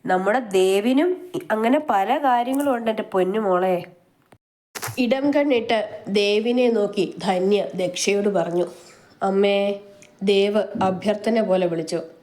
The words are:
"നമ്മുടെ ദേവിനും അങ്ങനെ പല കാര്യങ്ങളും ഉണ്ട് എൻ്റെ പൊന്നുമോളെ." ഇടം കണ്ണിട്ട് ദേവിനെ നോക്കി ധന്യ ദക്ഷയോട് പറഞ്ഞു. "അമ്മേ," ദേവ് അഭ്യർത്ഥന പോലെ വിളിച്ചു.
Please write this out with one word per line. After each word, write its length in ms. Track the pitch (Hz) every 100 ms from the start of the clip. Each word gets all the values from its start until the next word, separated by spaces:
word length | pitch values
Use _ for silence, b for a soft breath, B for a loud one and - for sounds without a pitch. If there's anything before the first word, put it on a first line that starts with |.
| 175
"നമ്മുടെ 300 | 185 190 240 226 190
ദേവിനും 520 | 190 196 226 262 349 359 - 202 -
അങ്ങനെ 260 | 220 226 285 302
പല 180 | 208 196 294
കാര്യങ്ങളും 460 | 285 240 240 269 285
ഉണ്ട് 140 | 240 226
എൻ്റെ 120 | 214 202
പൊന്നുമോളെ." 640 | 190 185 214 208 180 185 175 165 - _ _ _ _ _ _ _ - - -
ഇടം 220 | 247 269 285
കണ്ണിട്ട് 440 | 285 285 247 226 226 - - - 202
ദേവിനെ 480 | 202 208 226 247 247 226
നോക്കി 280 | 202 202 160 -
ധന്യ 340 | 180 185 190 202 - 180
ദക്ഷയോട് 480 | 180 180 - 202 202 185
പറഞ്ഞു. 280 | 170 175 170 B B B B _ 196
"അമ്മേ," 300 | 196 202 202 202 202 - B B _ 202
ദേവ് 320 | 196 202 208 - 220 190
അഭ്യർത്ഥന 560 | 185 208 208 226 226 190
പോലെ 180 | 185 175
വിളിച്ചു. 260 | 165 160 170 - -